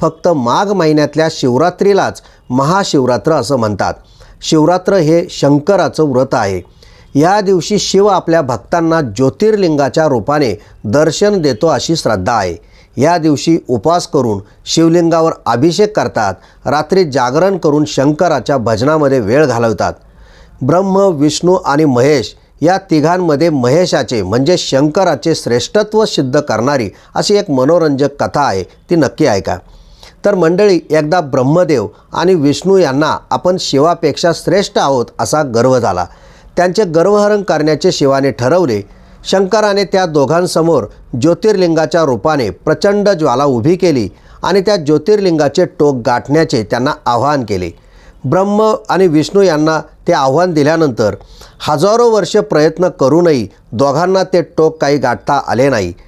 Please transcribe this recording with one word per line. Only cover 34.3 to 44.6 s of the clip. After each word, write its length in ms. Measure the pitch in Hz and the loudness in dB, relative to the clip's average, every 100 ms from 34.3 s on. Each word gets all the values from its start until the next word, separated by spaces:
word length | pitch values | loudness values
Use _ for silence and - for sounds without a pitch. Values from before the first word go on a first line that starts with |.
| 160 | -2
श्रेष्ठ 420 | - 180 190 226 | -2 -2 -2 -2
आहोत 280 | 160 135 117 - | 0 -2 -4 -6
असा 240 | 117 151 | -4 -2
गर्व 360 | 147 113 123 127 | -2 0 2 2
झाला. 260 | 110 90 87 - - - - - | 0 -2 -6 -10 -20 -20 -8 -2
त्यांचे 260 | 180 180 | -2 0
गर्वहरण 580 | 202 160 175 208 208 208 | 0 0 2 2 2 0
करण्याचे 500 | 185 160 151 151 185 | -2 -2 0 0 0
शिवाने 400 | 160 139 135 139 | 0 0 0 -2
ठरवले. 500 | - 120 175 160 104 98 - - - - | -2 0 2 0 -2 -6 -16 -20 -18 -4
शंकराने 540 | 190 196 214 214 202 | -2 0 0 0 0
त्या 220 | 196 190 180 | 0 0 0
दोघांसमोर 800 | 151 135 165 180 170 165 151 104 - - 127 | 0 0 0 0 0 2 0 -2 -10 -12 -2
ज्योतिर्लिंगाच्या 840 | 147 170 214 208 180 160 156 170 | 0 2 2 2 2 0 0 0
रूपाने 460 | 156 120 156 156 110 | 0 0 -2 -2 -2
प्रचंड 600 | - - 151 202 202 202 | -4 -4 0 0 2 0
ज्वाला 360 | 190 151 123 143 | 0 0 0 0
उभी 300 | 120 120 180 | 0 0 2
केली 340 | 180 139 95 - - - | 2 0 -2 -8 -20 -8
आणि 180 | - 190 | -2 0